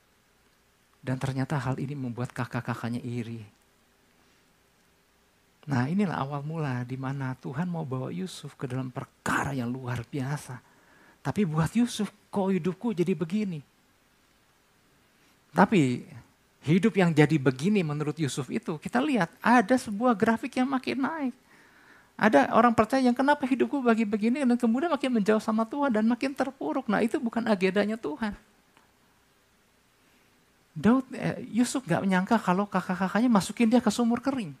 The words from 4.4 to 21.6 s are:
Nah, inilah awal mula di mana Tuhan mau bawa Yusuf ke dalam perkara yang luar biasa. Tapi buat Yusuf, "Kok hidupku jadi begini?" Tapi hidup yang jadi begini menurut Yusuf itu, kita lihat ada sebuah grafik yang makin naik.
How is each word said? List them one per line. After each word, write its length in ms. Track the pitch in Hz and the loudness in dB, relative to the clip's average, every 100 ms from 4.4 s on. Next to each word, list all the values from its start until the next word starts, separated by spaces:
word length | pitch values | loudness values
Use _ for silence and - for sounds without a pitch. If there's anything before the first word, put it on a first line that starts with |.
| _ _ _ _ _ _ _ _ _ _ _ _ | _ _ _ _ _ _ _ _ _ _ _ _
Nah, 240 | 147 127 131 | -4 -2 0
inilah 320 | 190 190 - | 0 -2 -2
awal 240 | 135 143 | -4 -6
mula 400 | 147 165 147 123 | -8 -6 -4 -4
di 160 | 123 131 | -6 -8
mana 400 | 131 139 131 127 | -6 -6 -6 -8
Tuhan 320 | 160 135 180 | -8 -6 -4
mau 160 | 165 147 | -4 -6
bawa 240 | 131 131 | -6 -6
Yusuf 480 | 175 185 - 147 - | -8 -10 -12 -16 -12
ke 80 | 135 | -8
dalam 240 | 131 131 | -6 -8
perkara 640 | 135 - _ - - 147 | -10 -14 _ -4 -2 -2
yang 160 | 135 120 | -4 -4
luar 320 | 131 123 120 | -4 -6 -8
biasa. 560 | 117 143 127 147 - 123 _ _ _ _ - _ | -6 -6 -4 -6 -8 -16 _ _ _ _ -20 _
Tapi 240 | 143 196 180 | -4 0 0
buat 240 | 156 160 226 | 0 0 2
Yusuf, 320 | 240 - 202 - - | 0 0 -6 -6 -6
"Kok 160 | 202 190 | -2 0
hidupku 400 | 190 175 170 233 | 0 -2 -4 -4
jadi 240 | 180 175 | -2 0
begini?" 480 | 165 165 208 202 156 - _ _ _ _ _ _ _ _ _ _ _ _ _ _ _ _ _ _ | 0 -2 -2 -2 -6 -12 _ _ _ _ _ _ _ _ _ _ _ _ _ _ _ _ _ _
Tapi 480 | - 196 196 131 123 - - - _ _ _ 131 | 2 4 6 4 0 -8 -20 -20 _ _ _ 0
hidup 320 | 185 214 196 | 2 4 2
yang 160 | 175 | 4
jadi 240 | 151 147 156 | 6 6 6
begini 480 | 135 127 175 214 156 | 2 0 0 2 0
menurut 320 | 147 151 151 | -2 -4 -2
Yusuf 320 | 143 - 127 | -4 -4 -4
itu, 240 | 220 - 156 | -6 -6 -8
kita 200 | - 247 | -4 -2
lihat 280 | 302 247 165 - | 0 0 0 0
ada 400 | 214 247 196 254 | 4 4 4 0
sebuah 400 | - 202 247 202 | 0 -2 0 2
grafik 400 | 220 226 262 262 | 2 0 -2 -4
yang 80 | 262 | -2
makin 320 | 269 254 247 | -2 -4 -4
naik. 320 | 269 320 262 - _ - | -4 -4 -6 -8 _ -20